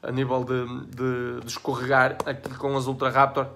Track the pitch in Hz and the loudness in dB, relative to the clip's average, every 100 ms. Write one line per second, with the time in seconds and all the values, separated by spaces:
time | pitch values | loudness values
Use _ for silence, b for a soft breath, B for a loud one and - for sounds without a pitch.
0 | - 127 131 127 127 127 123 123 - 127 | -4 -2 0 0 0 -2 -2 -6 -10 -4
1 | 131 127 123 120 120 - - 131 127 135 | -2 -2 -4 -6 -8 -8 -4 -4 2 4
2 | 131 - - 135 - 127 143 139 131 131 | 4 2 -6 -6 -8 -6 -2 0 -2 0
3 | 131 127 139 139 131 | 2 6 4 4 -4